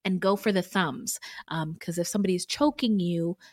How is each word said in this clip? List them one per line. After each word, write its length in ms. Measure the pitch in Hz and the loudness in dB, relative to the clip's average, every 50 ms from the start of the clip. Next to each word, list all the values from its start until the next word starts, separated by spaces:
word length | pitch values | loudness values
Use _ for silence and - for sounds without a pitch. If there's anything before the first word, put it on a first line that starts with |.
| - | -2
and 160 | 196 185 180 | -2 0 2
go 160 | 180 190 202 | 2 2 2
for 160 | 202 - 220 | 2 2 2
the 100 | 196 190 | 2 2
thumbs. 580 | 180 - - 196 180 151 131 - - - - - - - - - - | 2 0 0 0 0 0 -2 -4 -6 -6 -6 -8 -10 -14 -16 -16 -10
Um, 280 | - 156 160 156 156 160 - | -6 -4 -4 -4 -4 -6 -8
'cause 180 | - - 165 | -8 -4 -4
if 80 | 170 175 | -2 -2
somebody's 380 | - - 208 196 190 185 180 - | 0 0 0 2 2 2 0 -2
choking 540 | - - - 285 302 294 - 262 233 214 196 | -4 0 2 2 2 2 2 2 2 2 2
you 380 | 175 175 175 170 165 170 180 - - - | 2 2 0 0 0 -2 -2 -6 -10 -20